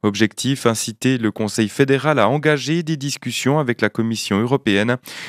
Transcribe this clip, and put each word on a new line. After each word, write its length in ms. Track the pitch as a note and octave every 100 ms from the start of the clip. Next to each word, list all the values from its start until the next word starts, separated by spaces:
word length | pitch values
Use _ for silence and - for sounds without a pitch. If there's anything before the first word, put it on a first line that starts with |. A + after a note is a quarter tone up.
Objectif, 600 | G#2 G2+ G#2+ - B2+ C#3
inciter 540 | A#2 A2+ - A2 C3 C3
le 120 | A2
Conseil 380 | - G#2+ - G#2+
fédéral 500 | - C#3 C3+ C#3+ C#3+
à 80 | G#2+
engager 520 | D3 D3+ D3 B2+ E3
des 140 | D#3+ D#3
discussions 600 | C#3 - B2+ - B2+ D3+
avec 240 | C3 A#2
la 80 | G#2+
Commission 500 | - A2+ A2 - G2
européenne. « 560 | A#2+ C3+ A2+ G2 A2+ B2+ - -